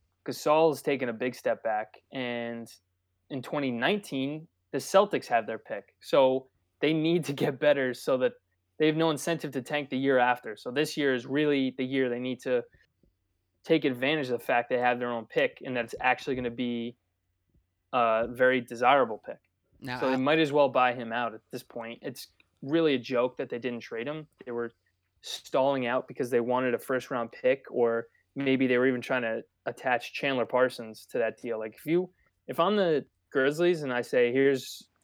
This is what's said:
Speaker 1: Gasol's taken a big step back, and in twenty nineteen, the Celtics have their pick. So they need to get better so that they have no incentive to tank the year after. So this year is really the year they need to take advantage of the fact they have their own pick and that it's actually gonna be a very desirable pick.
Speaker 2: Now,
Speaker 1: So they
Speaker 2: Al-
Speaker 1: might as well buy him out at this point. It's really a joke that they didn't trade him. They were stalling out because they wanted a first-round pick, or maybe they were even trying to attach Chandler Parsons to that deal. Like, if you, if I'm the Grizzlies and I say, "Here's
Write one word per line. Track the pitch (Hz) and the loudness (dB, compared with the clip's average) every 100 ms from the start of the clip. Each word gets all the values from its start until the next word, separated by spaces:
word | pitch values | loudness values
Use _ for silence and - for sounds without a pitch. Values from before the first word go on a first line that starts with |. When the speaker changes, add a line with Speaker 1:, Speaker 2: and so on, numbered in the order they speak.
| _ _ | _ _
Speaker 1:
Gasol's | - - 156 156 160 135 | -12 -4 2 4 4 2
taken | - 139 123 | -2 -2 -2
a | |
big | 113 127 | -4 -4
step | 123 123 110 | -4 -4 -2
back, | 113 107 110 - _ | -2 -4 -6 -14 _
and | 139 123 120 120 117 113 - _ _ _ _ _ | -8 -6 -6 -6 -8 -12 -20 _ _ _ _ _
in | 139 | -10
twenty | - 147 135 | -6 -4 -2
nineteen, | 120 139 208 - 135 135 156 160 _ _ | 0 0 -2 -4 -6 -4 -6 -12 _ _
the | 139 | -8
Celtics | - 190 202 135 - | 2 4 4 0 0
have | 120 110 | -2 -2
their | 110 | -8
pick. | - 107 - _ | -10 -12 -12 _
So | - 151 131 131 - _ _ _ | 2 4 6 4 -4 _ _ _
they | 147 | 0
need | 160 156 175 - | 2 2 0 0
to | |
get | 139 143 127 | -2 -2 2
better | 147 139 131 | 2 2 0
so | 123 - 131 | -2 -2 0
that | 127 - _ _ _ - | 0 -2 _ _ _ 0
they | 156 | 2
have | 156 | 4
no | 165 | 2
incentive | 147 - 165 151 | 0 -2 -4 -4
to | 135 | -6
tank | 123 151 139 | -4 -6 -4
the | 127 | -2
year | 135 127 | 2 4
after. | 123 123 117 104 | 4 2 -4 -12
So | - | -6
this | 127 156 156 | -2 -2 0
year | 139 | 0
is | 127 127 | 0 -2
really | 139 151 139 131 127 | 0 2 2 0 -2
the | |
year | 131 135 127 | -2 0 0
they | 120 | -2
need | 127 123 | -6 -6
to | 131 123 117 _ _ _ _ _ _ _ _ _ | -2 -2 -4 _ _ _ _ _ _ _ _ _
take | - 160 | 2 2
advantage | 139 123 131 156 127 | 2 0 0 0 -2
of | 120 | -4
the | |
fact | - 123 120 | 0 0 2
they | 127 | 0
have | 123 123 | 2 0
their | 123 | -2
own | 117 110 | -4 -4
pick | - 135 - | 0 0 -2
and | 139 127 | -6 -4
that | |
it's | 113 - | -6 -2
actually | 127 123 - 127 | 0 0 -2 -4
gonna | 123 | -4
be | 117 123 120 117 - _ _ _ _ _ _ _ _ _ | -4 -4 -4 -8 -12 _ _ _ _ _ _ _ _ _
a | 131 117 113 117 | 0 2 2 0
very | 123 127 131 | 2 4 4
desirable | 120 117 139 143 117 107 | -2 0 4 6 4 -2
pick. | - - _ _ _ _ | -12 -16 _ _ _ _
Speaker 2:
Now, | 131 127 | -10 -2
Speaker 1:
So | 131 | 0
they | |
Speaker 2:
Al- | 131 | 2
Speaker 1:
might | 135 160 | 4 4
as | 151 | 4
well | 147 139 | 4 4
buy | 127 127 | 4 2
him | 123 117 | 2 -4
out | 117 117 | -4 -4
at | 110 - | -8 -12
this | 127 | -14
point. | - 120 113 117 | -12 -12 -12 -10
It's | 143 - - _ _ _ | -12 -12 -16 _ _ _
really | 131 165 160 | -2 2 2
a | 131 | 2
joke | 117 123 123 - | 0 0 0 -2
that | 127 | -8
they | 120 | -6
didn't | 123 117 | -6 -6
trade | - 117 123 | -8 -8 -8
him. | 156 151 - - | -8 -12 -16 -10
They | |
were | 120 117 - _ _ _ _ | -6 -6 -10 _ _ _ _
stalling | - - - 143 135 139 120 | -14 -14 -4 0 2 2 0
out | 127 - | -2 -4
because | 127 127 | -6 0
they | 120 | 0
wanted | 117 123 127 | 2 0 2
a | 120 | 0
first-round | - 131 - 127 117 | -2 -4 -2 -6 -6
pick, | - 127 135 - | -2 0 0 -2
or | 127 117 117 117 _ _ 135 | 0 2 0 -4 _ _ -4
maybe | 139 135 131 | 0 2 4
they | 123 | 4
were | 127 | 2
even | 123 | 0
trying | - 131 | -2 -2
to | 117 113 - _ - | -2 -4 -8 _ -12
attach | 120 131 120 - | -6 -2 -2 -4
Chandler | - 143 131 117 | -6 -2 -2 0
Parsons | 127 127 - 113 107 - | 2 2 0 -12 -16 -6
to | 123 | -2
that | 113 110 | -2 -4
deal. | 120 110 | -8 -6
Like, | 110 | -8
if | 101 147 | -10 0
you, | 175 180 _ _ _ - | 0 0 _ _ _ -6
if | 139 | 0
I'm | 175 208 | 2 2
the | 180 147 - _ _ | 2 0 -2 _ _
Grizzlies | 139 135 151 175 170 | 0 2 2 2 2
and | 143 | -2
I | 123 | -4
say, | 120 131 120 | 0 2 4
"Here's | 131 139 131 - - - _ | 4 4 2 -2 -14 -20 _